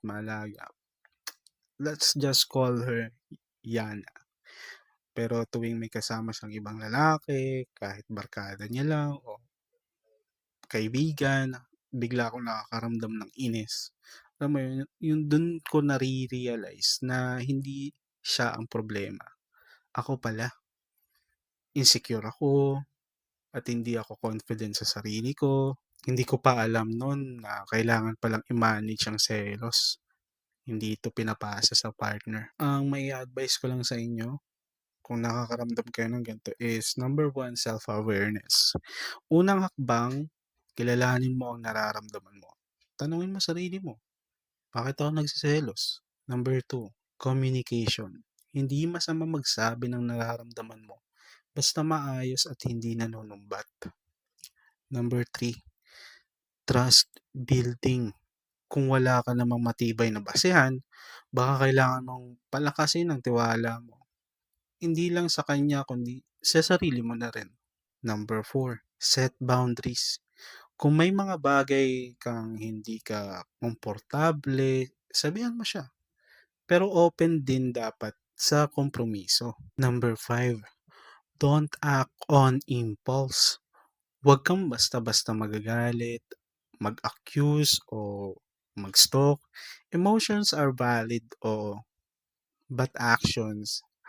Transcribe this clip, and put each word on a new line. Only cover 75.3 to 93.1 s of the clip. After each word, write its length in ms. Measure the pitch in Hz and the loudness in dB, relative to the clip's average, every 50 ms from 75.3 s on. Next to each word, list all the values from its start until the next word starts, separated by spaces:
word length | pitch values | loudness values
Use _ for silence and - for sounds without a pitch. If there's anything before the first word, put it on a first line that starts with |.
| 175 214 240 240 | -2 -2 -2 -4
mo 140 | 233 233 214 | -4 -4 -6
siya. 260 | - - 196 135 127 _ _ _ _ _ _ _ _ _ - _ _ _ _ _ | -6 -6 -6 -8 -12 _ _ _ _ _ _ _ _ _ -20 _ _ _ _ _
Pero 240 | - 175 180 190 208 | 4 4 4 4 4
open 560 | 269 170 170 165 - - 165 165 165 156 135 | 4 6 6 6 6 4 2 4 2 2 0
din 300 | 131 131 131 131 127 120 | 0 0 0 0 0 -2
dapat 400 | 120 113 110 - - 113 107 - _ _ _ | -2 -4 -4 -6 -6 -8 -10 -10 _ _ _
sa 380 | _ - - - 151 147 151 143 | _ -2 0 4 4 4 4 4
kompromiso. 880 | - 147 139 139 - - 120 113 107 101 92 - - - 120 117 - - - - _ | 2 0 -2 0 0 -2 -4 -2 -4 -4 -2 0 0 0 0 -4 -10 -12 -16 -8 _
Number 400 | - 131 127 120 123 120 117 113 | 2 2 2 2 2 2 0 0
five, 460 | - - - 120 120 127 123 120 107 104 - _ _ _ _ - - - - - _ _ _ _ | -2 -2 -2 0 0 2 0 0 -2 -6 -16 _ _ _ _ -20 -20 -20 -20 -20 _ _ _ _
don't 380 | - 147 139 147 151 151 151 - - - | 2 4 4 6 4 4 2 -2 -2 0
act 320 | 147 139 135 131 - _ - - - | 2 2 2 2 0 _ -8 0 6
on 340 | 147 139 135 131 127 135 - - | 8 8 8 8 6 2 0 -2
impulse. 880 | 131 123 117 110 104 - - - 127 135 135 131 - - - - - - _ _ _ _ _ _ _ _ _ _ _ _ - | -2 -2 -2 -2 -4 -4 -4 -2 0 0 0 0 0 2 2 2 2 -2 _ _ _ _ _ _ _ _ _ _ _ _ 6
Huwag 240 | 143 139 135 - - | 8 8 8 6 2
kang 240 | 180 190 190 147 | 2 2 0 0
basta-basta 640 | 120 - - - - 120 113 120 - - - - 110 | 0 0 0 0 0 -2 0 0 0 0 0 0 -2
magagalit, 880 | 110 107 104 107 107 104 113 113 120 117 120 117 117 117 117 117 117 _ - - - _ _ _ _ _ _ _ - | -2 -2 -2 -4 -4 -2 -2 0 0 0 0 0 -2 -4 -6 -6 -8 _ -16 -20 -20 _ _ _ _ _ _ _ -6
mag-accuse 1040 | 107 107 107 - - - - - - - - 147 143 147 147 151 147 - - - - - | -4 -4 -4 -4 -6 -8 -8 -10 -14 -4 0 2 4 4 4 4 4 4 2 2 -2 -6
o 400 | - 110 104 101 101 101 101 95 95 - _ _ _ _ _ _ - 107 | -8 -6 -6 -6 -6 -6 -8 -8 -10 -12 _ _ _ _ _ _ -12 -12
mag-stalk. 640 | 101 98 - - - - - 135 143 143 143 - _ _ - - - - - - _ _ | -8 2 4 6 6 6 6 4 4 4 2 0 _ _ -20 -20 -18 -18 -18 -20 _ _
Emotions 640 | - 170 185 202 220 226 - - 208 208 208 - 151 | -2 2 4 4 4 4 2 0 0 0 0 0 2
are 160 | 151 143 135 | 2 2 2
valid, 560 | 131 123 123 120 120 117 113 113 120 117 113 - - - - | 2 0 0 0 0 0 0 -2 -4 -4 -6 -8 -12 -6 -4
oo. 400 | 110 110 107 104 104 101 104 113 _ _ _ _ _ _ _ _ _ _ _ _ _ _ _ _ - | -2 -2 -2 -4 -6 -8 -10 -12 _ _ _ _ _ _ _ _ _ _ _ _ _ _ _ _ -6
But 240 | 131 123 127 - - | -2 -2 -2 -2 -2
actions 880 | - 120 117 | 0 2 4